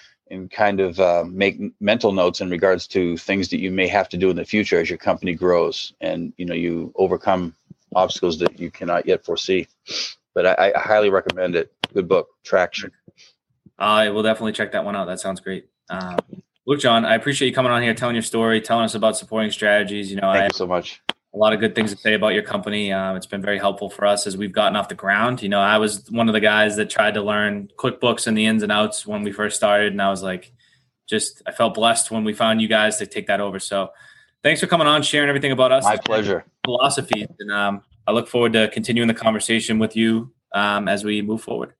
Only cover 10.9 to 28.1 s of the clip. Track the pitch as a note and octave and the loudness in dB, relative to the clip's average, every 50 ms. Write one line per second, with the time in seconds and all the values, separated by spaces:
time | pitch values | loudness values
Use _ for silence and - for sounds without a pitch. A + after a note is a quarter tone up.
10.9 | A2 G#2+ G#2+ G2+ F#2+ F#2 - F#2+ F2 F#2 F#2 F2+ F2 E2 D#2+ - _ _ - - | 2 4 4 4 2 2 0 -2 -2 -2 -2 -2 0 -2 -4 -4 _ _ -10 -4
11.9 | - G2+ F2+ E2+ F#2+ F2 - - _ _ - - - F#2+ F2+ - - - - - | -2 -2 0 2 2 2 0 -2 _ _ -4 0 0 2 2 0 -2 -8 -10 -12
12.9 | - _ _ - _ _ - - _ _ _ _ _ _ _ _ _ - G2 G#2+ | -14 _ _ -20 _ _ -20 -20 _ _ _ _ _ _ _ _ _ -2 0 2
13.9 | G#2+ G#2+ A2 G#2 G2+ G#2+ G#2+ A2 A2 A2 A#2 A2 G#2 - G#2+ F#2+ - G2 E2 G2+ | 2 2 2 2 0 0 0 0 0 0 -2 -4 -4 -4 -4 -4 -4 -4 -4 -4
14.9 | G2+ G2 F#2 F2 F#2 F#2 - G2 F#2+ F2+ - F#2+ F#2+ F2 - _ _ _ _ - | -6 -6 -6 -6 -8 -6 -6 -8 -8 -8 -8 -10 -10 -10 -12 _ _ _ _ -10
15.9 | F2+ F#2 F#2 F2+ F2+ F2 - _ - - - _ _ _ _ B2+ C#3+ C#3+ - B2 | -8 -8 -8 -6 -6 -6 -6 _ -12 -20 -20 _ _ _ _ -2 -2 0 2 2
16.9 | A#2 A2+ A2+ - A2+ A#2 - D3 C#3 C#3 C3+ B2+ B2 C3+ B2+ B2 A#2+ A#2 A#2+ A#2 | 4 4 4 2 2 2 0 -2 -2 0 0 0 2 0 2 2 2 2 2 0
17.9 | A2+ - B2+ A#2+ A#2+ A2+ A2 - - A2+ A2+ A2+ A2+ A2 A2 - A#2 A#2 A2+ A2 | 0 0 -2 -2 -2 -2 -4 -2 -2 0 2 2 2 2 2 0 0 0 0 0
18.9 | A#2 A2 G#2+ A2 G2 - - - A2 A2 G#2+ G#2 G#2 - G#2+ G#2 G#2 G#2 G#2 G2 | 0 0 0 0 0 0 -4 -6 -4 -2 -2 -2 -2 0 2 2 4 2 2 0
19.9 | G2+ G#2 G2+ F#2+ G2 G2 G2 F#2+ F#2+ G2 G2 G2+ - - F#2+ F2 F2+ F2 E2+ - | -4 -6 -8 -6 -6 -2 0 0 2 2 0 0 -2 -4 -4 -2 -2 -2 -4 -6
20.9 | - - _ - - - _ _ - G2+ G#2+ G#2+ G#2+ G2+ A2+ G#2+ F#2+ A#2 A2 G#2 | -12 -10 _ -10 -10 -10 _ _ -2 2 2 4 4 2 0 -2 0 -2 -2 -2
21.9 | G2+ - - A2 G#2+ G2+ G#2+ G#2+ F#2+ G#2 G#2 - - G2+ F#2 G#2 G#2 G#2 G#2 G2+ | -4 -2 0 0 2 2 2 2 2 0 -2 -2 -6 -6 -4 -4 -4 -4 -2 -2
22.9 | F#2+ F#2+ F#2+ F#2+ F#2+ F#2 - - G#2 G2+ F#2+ G2+ G2+ F#2+ G2 G2+ G2 - G#2 G2 | -2 -2 -2 -4 -6 -8 -8 -10 -10 -6 -4 -4 -2 0 0 -2 -2 -2 -6 -10
23.9 | - - G2+ G2+ G2+ G2+ - G#2 F#2 F#2+ G#2 G2 F#2 - G#2 G2 F#2+ G#2 F#2+ - | -4 0 2 2 2 2 -2 -4 -6 -4 -6 -2 0 0 2 2 2 0 -2 -4
24.9 | F#2 - G2+ G2 G2+ G#2 A2+ B2 B2+ B2 A2 G2 G2+ G2+ G2 G2+ G#2+ G#2+ G#2+ G#2+ | -8 -4 -2 0 2 2 2 0 -2 -2 -4 -2 0 2 4 4 4 4 2 0
25.9 | G#2 - - - A2+ A#2 A2+ A2+ G#2+ G#2+ G#2 G#2+ G#2+ G#2+ G#2+ G#2 G#2 G#2 G#2+ F#2 | -2 -6 -8 -6 -2 0 2 2 2 4 4 4 4 4 4 2 2 0 -2 0
26.9 | - - G#2 G#2 G2+ G#2+ G2+ G#2 G#2 G#2 G#2 G#2 G#2 G2+ G2 - _ - - B2+ | 0 2 2 2 0 0 -2 -2 0 0 0 -2 -2 -4 -8 -12 _ -4 -4 -4
27.9 | - - - A#2+ | -2 0 0 0